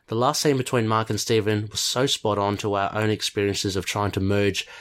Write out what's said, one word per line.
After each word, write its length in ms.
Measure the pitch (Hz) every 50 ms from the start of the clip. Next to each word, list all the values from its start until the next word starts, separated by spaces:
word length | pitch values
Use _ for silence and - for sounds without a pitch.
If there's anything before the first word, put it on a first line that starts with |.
| _ -
the 80 | 110
last 260 | 113 123 139 151 -
scene 160 | - 156 139 131
between 300 | 120 - - 123 113 110
Mark 220 | 110 110 110 -
and 100 | 113 101
Stephen 480 | - - 117 110 101 107 110 104 107 107
was 100 | - -
so 260 | - - - 123 131
spot 320 | 135 - - - 107 104 101
on 200 | 101 101 104 95
to 160 | - 107 101
our 200 | 98 98 - -
own 140 | 107 110 107
experiences 640 | 107 95 - - - 104 101 101 95 - - 104 95
of 100 | 98 90
trying 260 | - - 107 104 101
to 80 | - 101
merge 480 | 95 98 101 101 101 101 92 - - - - -